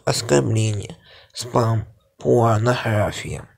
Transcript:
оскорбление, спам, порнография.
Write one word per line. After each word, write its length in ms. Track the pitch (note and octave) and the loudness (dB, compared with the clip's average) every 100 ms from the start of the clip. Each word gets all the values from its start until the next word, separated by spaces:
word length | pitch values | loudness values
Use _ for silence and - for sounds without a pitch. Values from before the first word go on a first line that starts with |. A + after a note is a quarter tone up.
оскорбление, 920 | - - A2+ C#3+ B2+ A2 A2 G#2 - - _ - - | -4 -4 2 2 2 0 0 -2 -8 -16 _ -20 -20
спам, 540 | - - A#2+ A2+ A2+ - - _ _ | -14 -2 0 2 0 -4 -14 _ _
порнография. 1300 | - B2 A#2 G#2+ A#2 B2 A#2+ G#2+ F#2+ - - D2+ - | 2 4 4 2 2 0 0 0 0 -4 -10 -12 -14